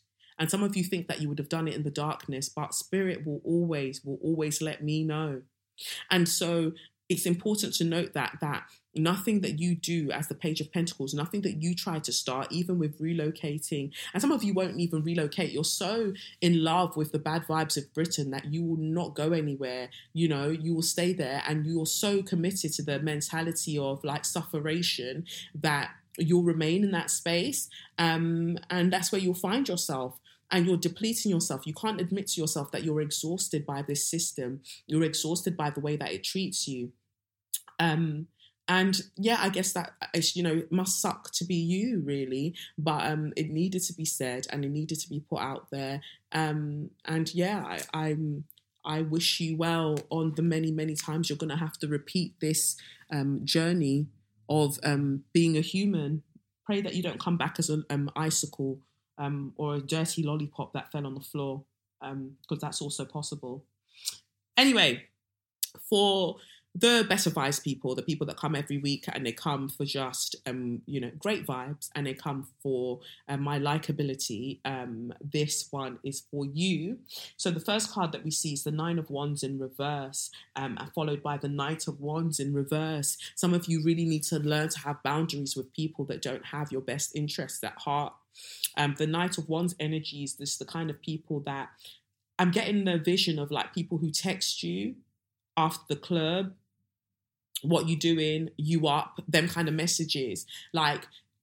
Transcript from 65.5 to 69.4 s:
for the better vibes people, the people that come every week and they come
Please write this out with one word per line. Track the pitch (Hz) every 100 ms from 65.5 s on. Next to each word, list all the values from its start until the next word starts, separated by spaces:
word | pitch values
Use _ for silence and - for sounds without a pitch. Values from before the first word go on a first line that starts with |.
| _ - -
for | - 202 202 190 175 - - - _ 175
the | 233 240 214
better | 190 170
vibes | 156 139 143
people, | 147 131 131 131
the |
people | 170 147 151
that | -
come | 151
every | 143 147 143
week | 143 139 -
and | - 127
they |
come | 117